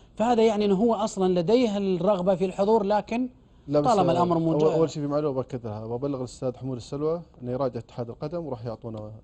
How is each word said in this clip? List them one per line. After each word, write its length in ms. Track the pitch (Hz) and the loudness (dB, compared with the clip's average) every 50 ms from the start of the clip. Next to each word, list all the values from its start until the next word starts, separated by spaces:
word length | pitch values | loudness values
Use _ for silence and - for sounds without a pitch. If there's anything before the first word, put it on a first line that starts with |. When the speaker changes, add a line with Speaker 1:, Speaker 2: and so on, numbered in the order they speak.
| - - _ | -20 -14 _
Speaker 1:
فهذا 260 | - 214 240 247 226 220 | -2 0 2 4 4 4
يعني 220 | 226 208 208 208 | 4 4 2 2
أنه 100 | 202 196 | 2 2
هو 200 | 185 233 233 220 | 4 4 2 2
أصلًا 460 | 190 214 214 - 196 190 185 185 180 | 2 -2 -2 -2 0 0 2 2 2
لديه 360 | 170 165 220 262 254 220 202 | 2 4 4 4 4 2 0
الرغبة 580 | 202 196 190 185 170 170 208 208 180 180 196 190 | 0 0 0 0 0 2 2 2 2 2 2 2
في 100 | 165 190 | 2 0
الحضور، 380 | 185 - - 202 208 226 226 196 | -2 0 0 2 4 4 4 2
لكن 460 | 196 208 208 202 - 226 240 254 247 - - - _ _ - - 143 | 2 0 0 -2 -2 -4 -4 -4 -4 -8 -12 -20 _ _ -18 -6 0
Speaker 2:
لا، 120 | 143 147 | 2 2
بس، 60 | 147 | 4
Speaker 1:
طالما 260 | 254 226 196 - 135 131 | 4 4 4 4 2 2
Speaker 2:
آه، 0 | |
Speaker 1:
الأمر 260 | 175 175 175 170 165 | 2 2 2 2 2
موجود. 240 | 165 165 160 151 156 | 2 2 2 4 4
Speaker 2:
أول، 100 | 160 160 | 4 4
أول 180 | 160 160 143 | 2 2 0
شيء 120 | - 156 143 | 0 -4 -4
في 60 | 143 | -2
معلومة 260 | 143 151 151 147 131 | -2 0 0 0 -2
بأكدها، 500 | 131 123 - - 120 117 113 104 107 110 | -2 -4 -4 -6 -8 -8 -8 -8 -8 -8
ببلغ 320 | 113 120 120 139 143 139 127 | -8 -6 -6 -4 -4 -4 -6
الأستاذ 380 | 127 117 - - 135 127 120 | -8 -10 -10 -6 -6 -6 -6
حمود 200 | - 123 131 131 | -6 -8 -8 -8
السلوى 440 | 120 110 - 143 139 151 156 165 175 160 - - - 123 | -8 -10 -10 -8 -4 -4 -2 -4 -4 -6 -12 -18 -12 -8
إنه 100 | 123 123 | -6 -4
يراجع 260 | 131 139 127 113 117 | -2 -2 -4 -4 -6
اتحاد 280 | - - - - 120 117 | -10 -12 -10 -10 -10 -10
القدم 360 | 113 - 151 151 170 170 165 | -10 -10 -10 -8 -8 -8 -8
وراح 180 | 143 123 110 117 | -8 -10 -10 -8
يعطونا 440 | 120 107 - - 113 110 107 107 107 110 110 | -10 -10 -10 -10 -12 -12 -12 -12 -14 -16 -18